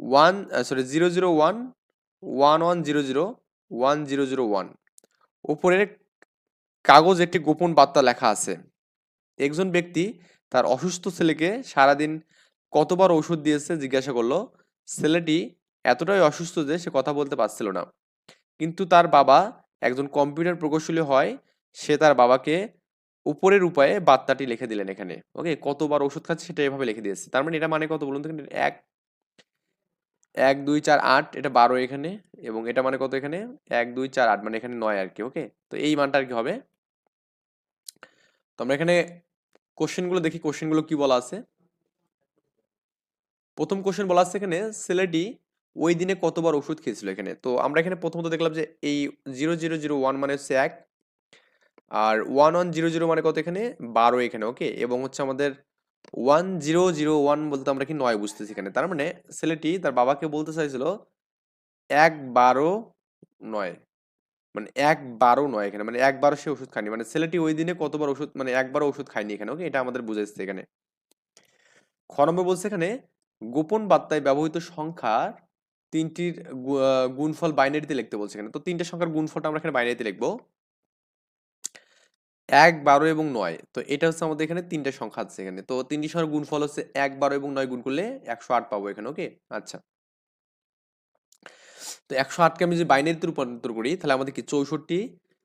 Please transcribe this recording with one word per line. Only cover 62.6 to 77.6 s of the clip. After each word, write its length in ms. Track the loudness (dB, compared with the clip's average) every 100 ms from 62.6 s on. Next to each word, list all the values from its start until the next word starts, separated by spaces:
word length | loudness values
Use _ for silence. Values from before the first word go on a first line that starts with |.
| 2 -2 -6 _ _ _ _ _ -10
নয়, 200 | -6 -6 -10 _ _ _ _ _ _ _ -14
মানে 120 | -12 -2 0
এক 60 | 0 -2 2
বারো 200 | 4 4 2
নয় 120 | -2 -4
এখানে, 140 | -6 -8
মানে 80 | 0 0
এক 80 | 4
বারো 120 | 2 2
সে 60 | -4 -8
ওষুধ 140 | -8
খায়নি, 160 | -8 -6 -6
মানে 100 | -6
ছেলেটি 260 | -4 -4 -2 -2
ওই 80 | -2
দিনে 140 | -4 -4
কতবার 260 | -6 -4 -4
ওষুধ, 160 | -4 -8 -8
মানে 100 | -4 -2
একবারও 240 | 0 0 -2
ওষুধ 160 | -2 -8
খায়নি 180 | -8 -6 -8
এখানে। 140 | -8
ওকে, 100 | -8 -4
এটা 80 | -4
আমাদের 180 | -4 -6 -6
বুঝাইছে 340 | -4 -6 -8 -10
এখানে। 180 | -10 -12 _ _ _ _ _ _ _ _ _ _ _ _ _ _
খ 40 | 0 2
নম্বর 160 | 2 0
বলছে 160 | -2 -4
এখানে 200 | -4 -4 -6 _ _ _ -18
গোপন 400 | -8 -4 -2 -2 2
বার্তায় 300 | 2 2 -2 2
ব্যবহৃত 280 | 2 0 -4 -10
সংখ্যার 560 | -10 -10 -6 -2 0 -2 -8 _ _ _ _ _
তিনটির 400 | -4 -4 -4 -6 -6 -12 -12 -4
গু-, 140 | 0
আহ, 280 | 2 2 0 -2
গুণফল 320 | -6 -2 -2
বাইনারিতে 360 | 2